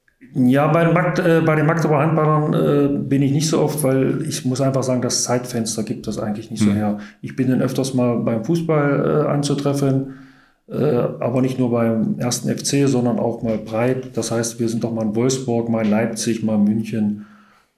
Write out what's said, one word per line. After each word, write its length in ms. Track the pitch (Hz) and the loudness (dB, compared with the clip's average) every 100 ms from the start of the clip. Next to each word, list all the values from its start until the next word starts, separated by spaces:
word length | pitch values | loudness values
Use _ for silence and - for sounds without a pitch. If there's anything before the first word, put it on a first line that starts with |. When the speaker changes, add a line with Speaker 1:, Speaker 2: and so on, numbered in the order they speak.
| _ _ 127 | _ _ -8
Speaker 1:
Ja, 340 | 135 123 135 151 | 0 4 4 4
bei 160 | 165 | 2
den 100 | 170 | 2
Magd-, 240 | 165 175 175 | 2 0 0
äh, 240 | 175 165 | 2 2
bei 120 | 160 151 | 2 2
den 100 | 151 | 2
Magdeburger 360 | 165 156 151 | 2 2 2
Handballern, 520 | 131 147 151 156 151 | 2 2 2 2 2
äh, 440 | 165 156 143 143 143 | 0 2 2 2 0
bin 220 | 139 139 | 0 2
ich 100 | 139 | 2
nicht 160 | 143 - | 2 0
so 120 | - | 0
oft, 220 | 151 - | 0 0
weil 400 | 131 135 135 - - | 0 2 2 -2 -4
ich 180 | - 127 | -4 -2
muss 140 | 127 | 0
einfach 200 | 135 131 | 0 0
sagen, 200 | 123 127 | 0 0
das 220 | 117 - | 0 -2
Zeitfenster 580 | - 123 123 120 110 - | -2 -2 -2 -4 -4 -4
gibt 240 | 107 120 - | -6 -6 -6
das 120 | 110 | -6
eigentlich 320 | 110 104 - | -4 -6 -6
nicht 120 | 107 | 0
so 80 | 104 | 2
Speaker 2:
Hm. 40 | 101 | 2
Speaker 1:
her. 220 | 104 104 - - | 0 -4 -8 -14
Ich 160 | - - | -8 -2
bin 140 | 127 | 0
dann 100 | 127 | 2
öfters 300 | 131 - 131 | 0 -2 -2
mal 220 | 127 123 117 | 0 0 0
beim 240 | 110 113 | 0 -2
Fußball, 800 | 110 170 165 151 143 143 - 151 147 | 0 0 2 2 2 2 2 2 2
äh, 20 | |
anzutreffen, 840 | 143 143 143 143 139 139 135 135 - - - _ _ - | 0 0 0 -2 0 2 0 -2 -10 -20 -20 _ _ -10
äh, 60 | - | -2
aber 580 | 131 120 - - 120 127 | 0 2 0 -2 -2 0
nicht 160 | 131 - | 0 0
nur 120 | 123 | 0
beim 480 | 117 117 113 104 - | 2 2 2 0 0
ersten 300 | 123 120 139 | -2 -2 -2
F 140 | 120 | -4
C, 240 | - 139 139 | 0 2 2
sondern 320 | 123 120 107 | 2 2 0
auch 240 | 117 113 | 0 -2
mal 160 | 117 107 | -2 -4
breit. 580 | 107 110 123 131 131 - | -2 -2 0 0 -4 -4
Das 140 | 110 | -2
heißt, 280 | 117 117 - | -2 -4 -2
wir 100 | 113 | -2
sind 140 | 113 | -2
doch 80 | 117 | -2
mal 100 | 113 | -2
in 120 | 110 107 | -2 0
Wolfsburg, 520 | 127 131 - 117 117 | 0 0 -2 -2 0
mal 160 | 113 | 0
in 60 | 107 | 2
Leipzig, 520 | 107 110 - 120 110 | 2 0 -2 -4 -2
mal 120 | 110 107 | 0 2
in 80 | |
München, 600 | 104 113 110 113 104 104 - - _ _ _ | 2 0 -2 -2 -2 -4 -10 -20 _ _ _